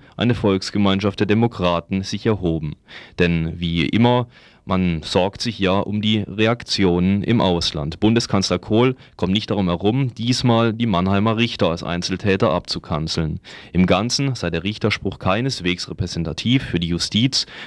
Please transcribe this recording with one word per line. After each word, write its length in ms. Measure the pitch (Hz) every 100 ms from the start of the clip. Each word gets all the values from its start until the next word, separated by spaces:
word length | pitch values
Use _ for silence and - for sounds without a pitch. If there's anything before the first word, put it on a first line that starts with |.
| - -
eine 180 | 117 113
Volksgemeinschaft 840 | 104 95 - 104 101 95 101 -
der 80 | 104
Demokraten 760 | 104 117 110 90 85 - 95
sich 220 | 95 104 113
erhoben. 500 | 104 87 80 76 - - - - -
Denn 420 | 87 85 82 87
wie 260 | 87 82 -
immer, 420 | 107 120 123 120 - - _ -
man 320 | 95 90 82
sorgt 400 | - 95 92 -
sich 160 | 120 104
ja 220 | 92 98
um 200 | - 104
die 200 | 107 107 101
Reaktionen 960 | 98 110 120 - - 95 87 90 101
im 180 | - 117
Ausland. 580 | 92 85 - 78 73 -
Bundeskanzler 600 | 107 117 - 98 92 90
Kohl 360 | - 107 127 127 - -
kommt 180 | 87
nicht 160 | 101 -
darum 180 | 104 92
herum, 460 | 85 101 127 131
diesmal 600 | - 117 123 127 117 117
die 120 | 110 117
Mannheimer 520 | 87 92 98 110 110
Richter 340 | 117 - 92
als 100 | 85
Einzeltäter 720 | - 87 87 92 104 95 110
abzukanzeln. 880 | 85 - - - 78 80 - 80 85 - - -
Im 140 | 85 90
Ganzen 480 | 92 117 - 139 123
sei 160 | 85
der 120 | 82
Richterspruch 540 | 98 107 107 - 98 -
keineswegs 720 | 92 101 135 - 87 90 -
repräsentativ 720 | - 90 85 80 73 110 127
für 180 | - 85
die 100 | 85
Justiz 580 | 85 - 104 131 - - -